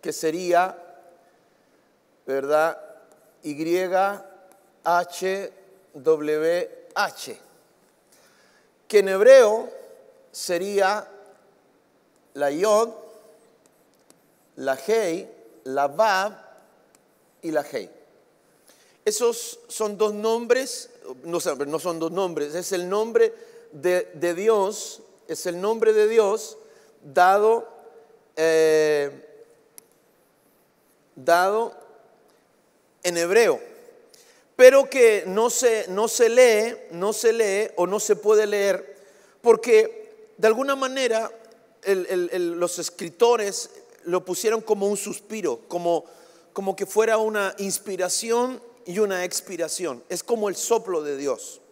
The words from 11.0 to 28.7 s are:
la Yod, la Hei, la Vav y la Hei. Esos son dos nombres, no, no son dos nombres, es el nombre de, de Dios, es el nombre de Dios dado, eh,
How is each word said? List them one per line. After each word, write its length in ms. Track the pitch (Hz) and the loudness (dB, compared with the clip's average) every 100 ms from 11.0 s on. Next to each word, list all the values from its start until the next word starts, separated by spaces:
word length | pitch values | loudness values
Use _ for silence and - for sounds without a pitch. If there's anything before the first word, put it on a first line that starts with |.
| - - - _ _ _ _ _ _ _ _ _ _ | -6 -20 -20 _ _ _ _ _ _ _ _ _ _
la 160 | 139 143 | -4 -2
Yod, 400 | 147 208 214 226 - - - - _ _ _ _ _ _ _ _ _ _ _ _ - | 0 2 2 0 -6 -20 -20 -20 _ _ _ _ _ _ _ _ _ _ _ _ -10
la 220 | 135 131 - | -6 -6 -2
Hei, 420 | 226 196 165 190 - - - | -2 -2 -6 -10 -20 -20 -18
la 240 | 131 135 139 | -8 -4 -4
Vav 440 | 147 220 190 202 202 - - _ _ _ _ _ _ _ _ | 0 0 0 -2 -8 -20 -20 _ _ _ _ _ _ _ _
y 80 | 170 | -6
la 120 | 156 | -6
Hei. 280 | - 127 92 - _ _ _ _ _ _ _ _ _ _ | -4 -10 -10 -20 _ _ _ _ _ _ _ _ _ _
Esos 540 | - 208 240 226 - - - | -6 -2 -2 -2 -10 -16 -16
son 300 | - 214 202 | -8 -6 -2
dos 160 | 214 | -2
nombres, 760 | 208 220 226 233 247 262 - - - - 127 | -2 -2 -2 0 0 0 -10 -14 -20 -20 -16
no, 140 | 160 170 165 135 143 | -6 -4 -2 -4 -4
no 120 | 156 | -4
son 200 | 175 165 | -4 -4
dos 140 | 160 | -4
nombres, 420 | 170 190 160 147 | -2 -4 -4 -6
es 180 | 160 180 | -6 -4
el 160 | 185 180 | -6 -2
nombre 460 | 202 226 226 226 226 - - - | -2 0 2 2 0 -20 -20 -20
de, 380 | 147 165 180 - | -4 0 0 -2
de 200 | 151 175 | -6 -4
Dios, 680 | 170 214 220 190 214 - - - _ - | 0 2 2 0 -4 -12 -16 -20 _ -12
es 200 | - 185 | -8 -6
el 140 | 175 | -4
nombre 320 | 196 226 220 | -4 0 2
de 160 | 214 214 | 4 4
Dios 480 | 226 202 214 - - - - _ _ | 4 2 0 -6 -18 -20 -20 _ _
dado, 680 | 147 139 180 202 214 233 233 - - - - _ _ - | -4 4 6 6 4 2 -2 -20 -20 -20 -20 _ _ -2
eh, 760 | 160 160 160 | 2 4 4